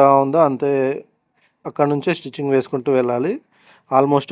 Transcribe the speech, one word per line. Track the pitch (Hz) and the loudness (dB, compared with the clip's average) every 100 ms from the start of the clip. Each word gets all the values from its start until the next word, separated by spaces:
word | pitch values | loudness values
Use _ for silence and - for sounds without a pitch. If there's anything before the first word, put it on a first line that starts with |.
| 139 139 | 6 6
ఉందో | 139 151 | 2 2
అంతే | 156 127 143 139 131 139 - _ _ _ _ _ - | 2 0 -2 -2 -2 -4 -12 _ _ _ _ _ -10
అక్కడ | - 143 | -2 0
నుంచే | 143 160 | 0 -2
స్టిచ్చింగ్ | 165 143 - 139 | -6 -8 -8 -2
వేసుకుంటూ | 135 123 139 123 | 0 -2 -4 -2
వెళ్ళాలి. | 131 123 120 147 269 - _ _ _ - | 0 0 -2 -4 -6 -12 _ _ _ -4
Almost | 131 139 143 - | 0 2 0 -2